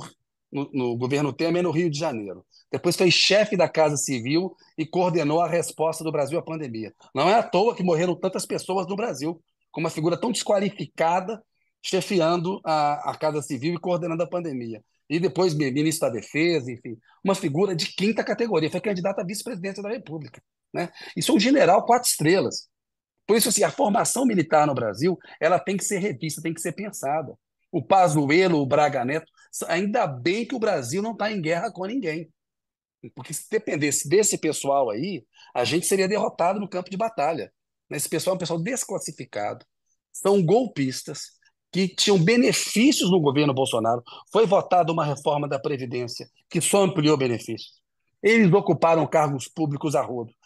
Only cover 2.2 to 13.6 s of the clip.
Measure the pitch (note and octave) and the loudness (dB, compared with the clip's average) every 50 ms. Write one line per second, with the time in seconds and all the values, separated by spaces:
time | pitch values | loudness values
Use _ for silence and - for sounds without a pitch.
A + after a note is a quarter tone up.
2.2 | G#2 F#2+ F2+ F2+ - _ _ _ _ - - C3 - F3 E3+ - G3 F3+ E3 - | -8 -10 -12 -14 -16 _ _ _ _ -8 -6 -2 -2 0 2 4 4 4 4 4
3.2 | - - F#3 G#3 G#3+ G#3 - F3+ E3 D3 - E3 D#3 D3+ D3 C3+ - C3+ C3+ A#2+ | 4 4 4 4 4 2 2 2 2 2 4 2 2 2 2 -2 -4 -4 -4 -4
4.2 | A2+ B2+ D3 E3 F#3 F3+ - _ _ _ - - D#3 D3+ - F3+ F#3 F3+ E3 F3 | -2 0 0 0 -2 -2 -8 _ _ _ -8 -8 -6 -4 0 0 0 2 2 0
5.2 | D3+ D3 D3+ E3 F3 D#3+ E3 E3+ D3+ - - - D3+ D#3+ D#3 - D#3+ D#3+ D3 D3+ | 0 2 2 2 0 2 0 0 -2 -2 -4 -2 -2 -2 -2 -4 -6 -4 -2 -2
6.2 | C#3 C3 D#3 E3+ - - D#3+ D#3 D3+ B2+ A2+ A2+ A2 F#2+ - _ - - - C3 | -2 -2 -2 -6 -6 -6 -8 -8 -8 -8 -8 -8 -10 -10 -12 _ -20 -8 -2 2
7.2 | C#3+ F3+ G#3 A#3 G#3 - - F3+ G#3 A#3 - - F3+ F3+ E3 D#3 F3+ F#3 E3 F3 | 4 4 4 4 2 2 2 2 2 2 0 0 0 0 2 2 2 0 -2 -2
8.2 | - F#3 - G#3+ - - G#3+ D3+ - - F#3 G3 F#3 E3+ G3 F#3 A3+ A#3+ D#3+ B2+ | -4 -4 -4 -4 -6 -6 -6 -8 -6 -4 -4 -4 -4 -4 -6 -6 -6 -6 -6 -6
9.2 | C#3+ D#3+ F3 - _ _ _ _ _ _ - - E3 D#3+ - D#3+ D#3 E3 E3+ E3+ | -6 -8 -8 -8 _ _ _ _ _ _ -8 -6 -6 -4 -4 -2 -2 -2 -2 0
10.2 | - A#3+ G3+ - - - G#3+ G3 G3+ F#3+ - - D#3+ - - - D#3+ E3 F3 F#3 | -2 -4 -2 -2 0 0 2 2 2 -2 -4 -6 -12 -8 -2 0 0 2 2 0
11.2 | F3+ F#3 A3+ G#3 _ _ _ _ _ _ _ _ - - - F#3 E3+ - G#3 F3+ | -2 -4 -10 -12 _ _ _ _ _ _ _ _ -8 -2 -2 -2 0 0 0 2
12.2 | D#3 E3 F3 F3+ D#3+ F3+ G3 - - D#3+ D#3 D#3 D3 D3 D3 - - C#3+ B2+ - | 2 2 2 0 -2 -4 -6 -6 -4 -2 0 2 2 0 0 -2 -4 -8 -6 -2
13.2 | - D#3 D3 D3+ C#3+ - D3 B2+ | -2 -2 -2 -2 -6 -6 -8 -4